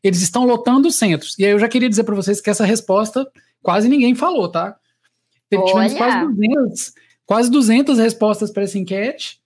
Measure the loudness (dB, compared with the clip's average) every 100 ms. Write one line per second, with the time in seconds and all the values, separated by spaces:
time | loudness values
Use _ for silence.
0 | 0 0 -2 0 0 0 2 2 2 2
1 | 0 0 -4 -2 2 2 0 0 0 0
2 | -2 -2 -2 -2 -2 0 0 0 0 -2
3 | 0 -6 -8 _ _ _ -2 0 2 2
4 | 2 0 0 -2 -4 -4 -6 -12 _ _
5 | _ _ _ _ _ 0 2 2 0 0
6 | 0 0 -2 0 0 0 -2 -4 -12 _
7 | _ _ _ 0 2 2 4 2 2 2
8 | 2 0 -2 0 -4 -4 -6 -6 -6 -6
9 | -6 -8 -16 -18